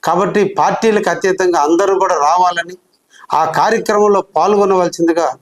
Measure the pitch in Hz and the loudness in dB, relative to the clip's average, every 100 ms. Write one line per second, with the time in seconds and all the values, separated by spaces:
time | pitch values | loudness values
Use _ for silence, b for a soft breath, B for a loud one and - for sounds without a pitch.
0 | 165 175 196 208 196 - 156 - 226 208 | -2 -2 0 0 -2 0 -2 0 0 0
1 | 185 170 190 185 185 170 147 170 196 190 | 0 -2 -2 0 0 0 2 2 2 0
2 | 185 175 143 175 180 175 170 185 _ _ | 0 0 0 2 0 -2 -8 -14 _ _
3 | _ B B 147 156 151 175 220 - 208 | _ B B -2 -2 0 0 0 -2 0
4 | 208 196 190 - 175 208 202 190 175 - | 2 2 0 -2 0 2 2 2 0 -2
5 | 170 165 156 131 | -2 0 -2 -6